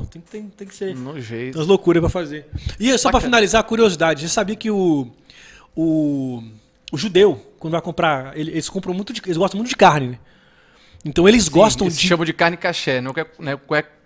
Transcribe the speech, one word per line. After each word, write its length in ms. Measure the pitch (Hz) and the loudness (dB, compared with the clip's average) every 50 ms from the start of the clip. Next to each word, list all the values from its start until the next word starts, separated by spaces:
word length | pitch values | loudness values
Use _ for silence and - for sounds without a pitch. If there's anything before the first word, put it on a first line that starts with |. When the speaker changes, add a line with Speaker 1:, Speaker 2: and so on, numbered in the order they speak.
| - | -2
Speaker 1:
Tem, 160 | - - 160 | -6 -12 -20
tem, 220 | 170 _ - 214 214 202 | -20 _ -16 -16 -16 -16
tem 180 | - _ 202 | -18 _ -20
que 80 | 190 - | -20 -12
ser 220 | - 202 190 180 | -10 -10 -8 -8
Speaker 2:
No 240 | 127 123 135 156 147 | -10 -12 -12 -12 -12
jeito. 380 | 120 110 117 113 127 127 135 160 | -12 -10 -8 -8 -8 -8 -6 -4
Speaker 1:
umas 100 | 156 170 | 2 2
loucuras 320 | 196 180 - 170 170 170 | 2 2 4 4 4 4
pra 100 | 165 160 | 2 2
fazer. 380 | - 185 170 143 147 151 143 - - - - - - - | 0 -2 -6 -8 -10 -14 -14 -12 -14 -10 -10 -10 -8 -2
E 100 | 208 254 | 0 0
é 80 | 262 226 | 2 4
só 120 | - 254 | 4 4
pra 80 | 254 247 | 4 4
Speaker 2:
Bacana. 100 | 226 254 | 2 4
Speaker 1:
finalizar, 280 | 240 233 208 180 214 226 | 4 4 4 4 2 2
a 40 | 214 | 2
curiosidade. 560 | - 226 220 233 208 175 147 165 160 156 135 | 2 2 2 4 2 4 2 0 0 0 -2
Você 80 | 151 170 - | -4 -4 -2
sabia 220 | 233 208 185 214 | -2 -2 -2 -6
que 160 | 214 - 220 | -6 -4 -4
o, 400 | 208 196 185 175 156 143 127 117 - _ _ _ - - - - - - - _ _ | -2 0 2 2 2 0 -2 -6 -12 _ _ _ -20 -20 -20 -20 -20 -20 -20 _ _
o, 680 | 160 165 165 156 156 151 147 143 139 131 127 123 117 113 113 110 107 _ _ _ _ _ - | -2 0 0 0 0 0 0 -2 -4 -4 -6 -8 -10 -12 -16 -20 -20 _ _ _ _ _ -10
o 80 | - 139 | -8 -6
judeu, 400 | 190 220 165 180 202 202 147 107 - - _ _ | -6 0 4 4 6 6 4 0 -8 -18 _ _
quando 140 | - 160 165 | -8 -4 -4
vai 80 | 170 | -4
comprar, 500 | - 180 151 - 170 156 147 135 127 135 143 156 | -4 -6 -4 -2 0 0 0 -2 -4 -10 -10 -10
ele, 140 | 156 160 | -8 -6
eles 180 | 156 165 151 - | -6 -8 -8 -6
compram 240 | - 196 185 185 180 | -8 -8 -6 -6 -6
muito 180 | 185 185 - | -6 -6 -8
de, 100 | 233 220 - | -10 -10 -6
eles 100 | 185 165 | -6 -2
gostam 220 | 160 196 185 - 202 | 0 0 -2 -2 -4
muito 100 | 233 247 | -6 -6
de 60 | - | 0
carne, 320 | - 208 175 147 151 131 123 | 4 4 4 4 4 -2 -4
né? 120 | 123 - - _ _ _ _ _ _ _ _ _ _ _ _ _ _ - - | -8 -12 -16 _ _ _ _ _ _ _ _ _ _ _ _ _ _ -12 -10
Então 240 | 156 147 170 170 196 | -4 0 4 6 6
eles 160 | 233 240 190 | 6 6 2
Speaker 2:
Sim, 60 | 156 | 4
Speaker 1:
gostam 360 | 143 165 214 214 - - 202 180 | 6 6 6 6 6 2 0 -2
Speaker 2:
eles 120 | 165 139 | 0 0
Speaker 1:
de 80 | - 185 | 0 0
Speaker 2:
chamam 160 | 175 160 170 | 2 0 0
de 80 | 160 | -4
carne 240 | 156 - 170 170 175 | 0 0 0 0 0
caché, 460 | 170 - 180 170 - - 151 131 127 | -2 -4 -4 -4 -4 -2 -2 -2 -2
não 100 | 123 131 131 | -4 -6 -6
é, 100 | 156 160 - _ - | -8 -8 -10 _ -12
não 120 | 170 139 | -8 -8
é 40 | 139 139 | -8 -8
qualquer, 340 | - - 151 151 156 - _ _ _ | -6 -2 -2 -2 -2 -4 _ _ _